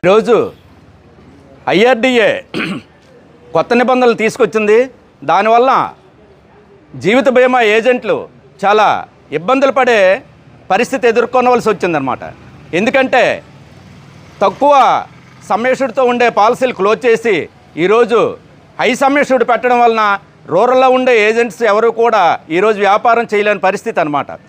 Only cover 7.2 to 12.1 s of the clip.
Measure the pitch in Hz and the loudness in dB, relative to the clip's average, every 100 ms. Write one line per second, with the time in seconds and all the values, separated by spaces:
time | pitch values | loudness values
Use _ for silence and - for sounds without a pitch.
7.2 | 277 247 254 254 220 220 226 247 214 147 | 2 2 2 2 2 0 0 -2 -2 -6
8.2 | 85 - - _ 196 214 196 110 - _ | -6 -18 -20 _ 0 2 2 0 -6 _
9.2 | _ 139 175 269 277 269 247 226 185 202 | _ -8 -2 0 0 0 2 2 2 0
10.2 | - - - - - 190 233 269 - 220 | -6 -20 -20 -20 -4 -2 -2 -2 0 0
11.2 | 233 254 247 247 220 185 190 156 135 | 0 0 2 0 0 -2 -2 -4 -4